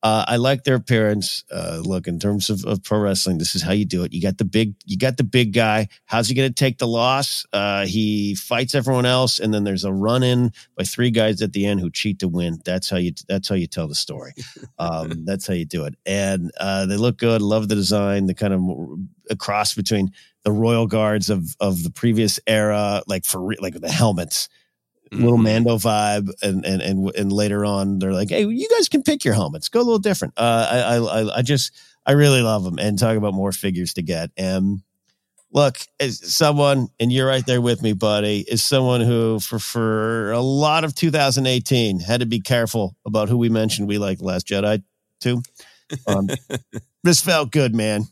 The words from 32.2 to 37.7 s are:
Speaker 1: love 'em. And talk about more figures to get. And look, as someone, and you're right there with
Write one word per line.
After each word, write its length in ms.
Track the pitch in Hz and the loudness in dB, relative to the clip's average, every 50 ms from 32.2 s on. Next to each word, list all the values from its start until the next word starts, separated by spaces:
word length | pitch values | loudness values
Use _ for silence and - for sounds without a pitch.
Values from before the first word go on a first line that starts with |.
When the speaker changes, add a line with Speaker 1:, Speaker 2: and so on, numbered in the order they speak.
| 147 143 135 127 | 6 6 6 4
Speaker 1:
love 240 | 120 110 110 104 92 | 4 2 2 0 0
'em. 120 | 92 85 - | -2 -2 -2
And 200 | 92 107 104 98 | -2 0 0 2
talk 180 | 120 113 113 | 2 2 2
about 160 | 107 104 104 | 2 0 0
more 180 | 95 95 98 98 | 0 0 -2 -2
figures 440 | 95 - - 98 92 87 90 85 - | -2 -2 -4 -4 -2 -2 -4 -4 -4
to 80 | - | -6
get. 280 | 85 78 87 - 165 170 _ | -4 -4 -4 -4 -4 -6 _
And 460 | - 95 92 95 95 95 98 101 98 - _ _ _ _ _ _ _ _ _ _ _ _ _ | -4 -2 -2 0 0 0 0 -2 -4 -8 _ _ _ _ _ _ _ _ _ _ _ _ _
look, 280 | - 143 147 139 127 - - _ _ _ | 2 2 2 2 0 -4 -16 _ _ _
as 320 | 143 131 104 - - 87 - | -4 -4 -4 -6 -6 -4 0
someone, 540 | - 165 147 147 143 143 143 139 135 123 - _ _ | 2 4 4 4 4 4 4 4 2 0 -2 _ _
and 100 | 113 120 | 0 2
you're 160 | 123 131 131 | 2 2 2
right 180 | 131 135 131 123 | 2 2 0 0
there 160 | 131 127 123 | 2 2 2
with 200 | 120 120 | 2 2